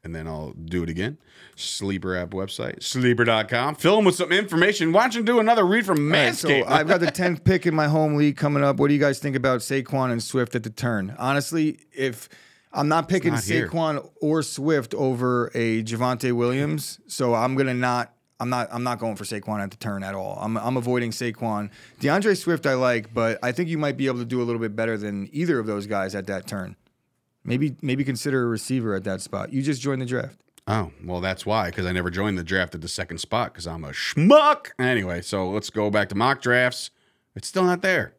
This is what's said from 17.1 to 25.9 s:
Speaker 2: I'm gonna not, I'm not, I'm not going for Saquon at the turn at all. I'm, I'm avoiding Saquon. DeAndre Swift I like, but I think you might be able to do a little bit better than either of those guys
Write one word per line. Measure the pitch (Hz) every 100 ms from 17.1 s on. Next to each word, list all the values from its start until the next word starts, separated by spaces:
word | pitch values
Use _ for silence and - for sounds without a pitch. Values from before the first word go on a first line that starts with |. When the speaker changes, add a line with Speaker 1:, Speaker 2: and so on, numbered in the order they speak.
| - 123
Speaker 2:
I'm | 117 123 135
gonna | 135
not, | 123 123 123 117 _ _ _
I'm | 120
not, | 127 117
I'm | 120
not | 123 117
going | 113 101
for |
Saquon | 104 110 98 107
at | 98
the | -
turn | 113 101
at | 95
all. | 98 98 98
I'm, | 104 113
I'm | 117 131
avoiding | 120 123 117
Saquon. | 110 120 110 117 104 104 - - _
DeAndre | 143 170 214 185
Swift | - 165 147
I |
like, | 131 127 120 107
but | 113 113 113
I | 123
think | 123 175
you | 160
might | 147 127
be | 135
able | 123
to |
do | 117 123
a |
little | 120 117
bit | 113 104
better | 113 110
than | 104 101 98
either | 143 170 139
of | 107
those | 101
guys | 101